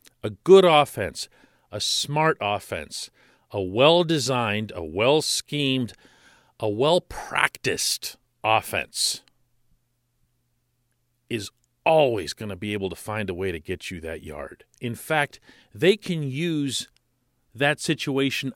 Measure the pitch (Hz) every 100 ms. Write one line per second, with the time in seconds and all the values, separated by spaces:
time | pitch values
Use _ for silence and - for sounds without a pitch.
0 | - _ 110 101 - 190 185 151 143 -
1 | 92 - - _ _ _ _ 104 - -
2 | - 147 160 - 104 101 - 92 73 -
3 | - _ _ _ _ 104 92 101 143 170
4 | 165 160 123 127 113 104 107 - 82 85
5 | 120 151 - - - 147 139 131 117 -
6 | _ _ _ _ _ _ 110 104 143 175
7 | - - - - - - 131 87 - -
8 | - - _ _ 107 110 - 98 67 -
9 | - - - _ _ _ _ _ _ _
10 | _ _ _ _ _ _ _ _ _ _
11 | _ _ _ 117 98 - _ _ - 160
12 | 139 110 78 - 107 92 107 104 95 87
13 | - 107 98 87 95 82 76 90 - 90
14 | 80 80 78 73 71 - _ _ 120 113
15 | - 156 147 - - - _ 104 165 214
16 | - 170 143 131 170 156 139 117 - _
17 | _ _ _ _ _ 113 143 151 - 156
18 | - 135 139 - 135